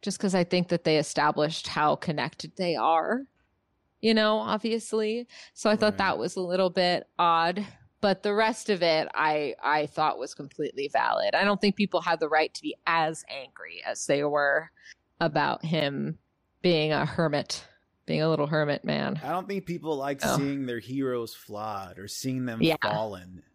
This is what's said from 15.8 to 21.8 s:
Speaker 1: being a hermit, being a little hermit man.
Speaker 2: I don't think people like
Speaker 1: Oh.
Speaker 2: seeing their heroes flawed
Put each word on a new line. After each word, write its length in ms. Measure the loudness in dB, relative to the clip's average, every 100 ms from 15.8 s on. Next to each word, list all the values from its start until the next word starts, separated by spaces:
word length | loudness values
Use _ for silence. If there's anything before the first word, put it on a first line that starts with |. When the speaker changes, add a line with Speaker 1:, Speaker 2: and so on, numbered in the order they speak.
| 0 -2 -6 -8 _ _ _ _
Speaker 1:
being 300 | 2 2 2
a 140 | 0 0
hermit, 600 | 0 0 0 -4 -8 -10 _ _ _ -4
being 160 | 0
a 80 | 2
little 180 | 2 0
hermit 360 | 0 0 -2 -2
man. 340 | -2 -2 -4
Speaker 2:
I 60 | -4
don't 180 | -6 -4
think 180 | -8 -6
people 300 | -8 -4 -4
like 240 | -4 -2
Speaker 1:
Oh. 140 | 0 0
Speaker 2:
seeing 300 | 0 -2 -4
their 120 | -6
heroes 540 | -6 -4 -2 -2 -6
flawed 640 | -12 -14 -10 -8 -8